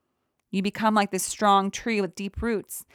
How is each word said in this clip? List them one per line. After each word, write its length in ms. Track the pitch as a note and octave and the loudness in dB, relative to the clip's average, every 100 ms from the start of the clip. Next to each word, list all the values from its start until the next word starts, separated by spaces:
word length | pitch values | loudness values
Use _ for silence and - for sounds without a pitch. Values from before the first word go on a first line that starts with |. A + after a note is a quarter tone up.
| _ _ _ _ _ | _ _ _ _ _
You 120 | F#3+ | -4
become 320 | G3 - A3 | -2 0 2
like 160 | G#3+ G3+ | 2 0
this 140 | F#3 | -2
strong 460 | - - G#3 G3 G3 | -6 0 4 4 4
tree 300 | - A#3+ G#3+ | -4 -2 -2
with 140 | F#3+ | -2
deep 260 | - G3 - | -4 -8 -4
roots. 460 | A#3 G#3 - - - | -2 -2 -6 -14 -16